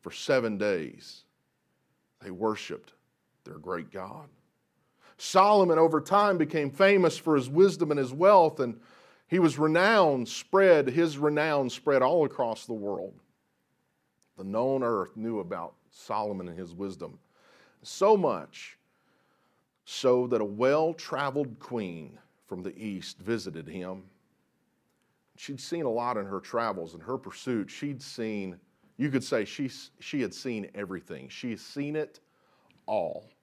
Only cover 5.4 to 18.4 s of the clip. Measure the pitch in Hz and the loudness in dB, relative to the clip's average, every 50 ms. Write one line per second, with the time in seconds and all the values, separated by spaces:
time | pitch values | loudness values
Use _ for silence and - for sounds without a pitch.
5.4 | 190 208 214 208 190 175 165 156 165 165 156 151 147 - 190 202 208 208 190 180 | 6 8 8 6 6 6 6 6 6 6 4 2 0 4 4 4 4 4 4 2
6.4 | 156 147 - 160 147 139 139 - 196 196 202 196 180 160 160 - - 165 156 143 | 0 0 0 -2 -2 -2 2 4 6 6 6 6 4 4 2 0 0 2 2 2
7.4 | 127 127 139 160 190 196 170 151 170 151 147 143 135 123 127 143 175 196 208 190 | 2 0 6 6 6 6 6 2 0 0 0 0 -2 -4 -2 4 6 8 8 8
8.4 | 170 156 147 - - 120 113 - - - - - _ _ _ _ _ _ 165 185 | 8 6 2 -2 -4 -4 -4 -10 -16 -20 -20 -20 _ _ _ _ _ _ 2 4
9.4 | 175 160 131 131 151 156 156 170 185 208 226 214 185 156 143 127 120 110 - - | 4 4 4 2 0 2 4 4 4 6 6 6 6 4 4 0 -2 -6 -8 -12
10.4 | - _ - 196 196 185 175 156 135 127 123 165 170 165 147 139 147 151 151 151 | -10 _ 4 6 8 8 8 6 6 2 2 0 0 0 0 0 0 0 2 2
11.4 | 151 160 151 143 135 123 - - _ 151 143 131 127 131 165 175 156 135 131 - | 0 2 2 0 0 -2 -4 -4 _ 2 4 4 4 4 4 2 2 0 0 -4
12.4 | 131 117 110 - - - 117 110 101 101 101 - 90 95 95 - _ _ _ _ | -4 -4 -4 -8 -8 -10 -10 -8 -6 -6 -6 -6 -8 -10 -14 -18 _ _ _ _
13.4 | _ _ _ _ _ _ _ _ _ _ _ _ _ _ _ _ _ _ _ - | _ _ _ _ _ _ _ _ _ _ _ _ _ _ _ _ _ _ _ -14
14.4 | 95 95 98 110 123 135 135 135 127 117 117 101 90 - _ 110 110 113 113 107 | -12 -6 -2 -2 0 0 0 0 0 0 0 0 -2 -4 _ -10 -8 -6 -4 -6
15.4 | 92 85 101 87 85 82 _ _ _ _ _ - - - 110 104 107 104 101 92 | -6 -6 -8 -8 -8 -12 _ _ _ _ _ -20 -10 -8 -6 -4 -4 -4 -6 -8
16.4 | 90 90 82 85 95 85 85 87 101 98 95 87 85 80 - - _ _ _ _ | -8 -10 -10 -12 -14 -14 -10 -10 -10 -10 -10 -12 -14 -16 -16 -20 _ _ _ _
17.4 | _ _ _ _ _ _ _ _ _ - - - 190 202 220 202 175 147 110 87 | _ _ _ _ _ _ _ _ _ -18 -4 0 4 4 4 4 4 0 -2 -2